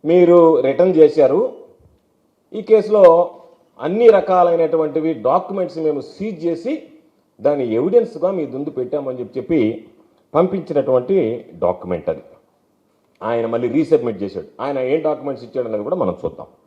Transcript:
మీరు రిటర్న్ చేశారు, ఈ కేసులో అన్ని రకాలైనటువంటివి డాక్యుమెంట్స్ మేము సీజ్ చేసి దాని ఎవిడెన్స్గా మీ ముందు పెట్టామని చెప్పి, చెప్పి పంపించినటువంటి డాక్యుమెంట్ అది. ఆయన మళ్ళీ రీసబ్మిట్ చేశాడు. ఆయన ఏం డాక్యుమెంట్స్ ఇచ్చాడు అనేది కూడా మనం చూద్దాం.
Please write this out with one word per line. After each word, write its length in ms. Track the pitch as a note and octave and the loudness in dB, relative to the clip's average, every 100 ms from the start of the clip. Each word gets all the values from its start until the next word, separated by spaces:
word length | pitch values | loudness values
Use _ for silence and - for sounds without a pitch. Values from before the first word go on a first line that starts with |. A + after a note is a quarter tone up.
| D3 | 2
మీరు 540 | F3+ E3+ F3 E3 D#3+ | 4 6 6 6 2
రిటర్న్ 360 | C3 C#3 F#3 D#3+ | 0 0 2 6
చేశారు, 560 | D3+ D#3 B2+ D#3 B3+ - - _ _ _ _ _ _ _ _ | 4 6 2 2 -2 -6 -20 _ _ _ _ _ _ _ _
ఈ 80 | G#3+ | -14
కేసులో 680 | G3 G#3+ G3+ G#3+ F3+ E3+ F3 - - _ _ _ | 2 2 4 6 8 6 2 -6 -20 _ _ _
అన్ని 280 | C#3+ G3+ A#3 | -6 4 6
రకాలైనటువంటివి 1040 | G3 F3 F#3 F3 E3+ D#3 D#3+ D#3 D3+ D#3+ | 6 4 2 2 2 0 0 -2 -2 -4
డాక్యుమెంట్స్ 640 | C3+ A#2 F3 - G3 F3+ E3 | -2 0 0 -2 -6 -6 -4
మేము 240 | D#3 C#3+ | -4 -4
సీజ్ 440 | B2 - G#3 E3+ E3+ | -8 -12 -10 -6 -6
చేసి 380 | D#3+ B3 D#4 - _ _ _ _ _ | -6 -6 -8 -10 _ _ _ _ _
దాని 320 | C3+ D3 A#2+ | -4 -2 -2
ఎవిడెన్స్గా 580 | A2+ D#3+ A#3 A3 D#3 F3+ | -2 2 0 0 -4 -4
మీ 140 | F#3+ C#3 | -4 -8
ముందు 240 | B2+ D3 | -8 -8
పెట్టామని 500 | D3 B2 D3+ C3+ B2+ | -8 -6 -6 -6 -10
చెప్పి, 200 | A#2 C3 | -10 -10
చెప్పి 480 | A2+ D#3+ A2 A2+ - _ _ _ _ D3 | -4 0 0 -4 -14 _ _ _ _ -2
పంపించినటువంటి 1080 | F3+ F#3+ - C#3+ - B2+ B2 G3 A2+ A#2 - E2+ | 0 -4 -4 -4 0 -2 0 -2 -2 -6 -12 -4
డాక్యుమెంట్ 500 | F2 F2+ F2+ F2 F2 | -4 -4 -6 -6 -6
అది. 120 | D2+ - _ _ _ _ _ _ _ _ _ | -8 -12 _ _ _ _ _ _ _ _ _
ఆయన 220 | A2 A#2 A2+ | -6 -4 -2
మళ్ళీ 220 | A#2 A#2+ | -4 -2
రీసబ్మిట్ 560 | C3+ D3 D3+ A#2+ G2 | -2 2 0 0 -6
చేశాడు. 380 | G2 F#2 - - | -8 -10 -14 -10
ఆయన 180 | C#3 C#3 | -8 -4
ఏం 220 | B2+ D#3 | -2 -2
డాక్యుమెంట్స్ 440 | D#3 C#3+ C#3 C3 A#2+ | -2 -4 -8 -10 -8
ఇచ్చాడు 220 | C3 A#2 | -8 -6
అనేది 160 | G#2 | -6
కూడా 120 | A2 F3+ | -6 -4
మనం 220 | G2+ F2 E2 | -4 -6 -10
చూద్దాం. 220 | - B1+ _ | -12 -20 _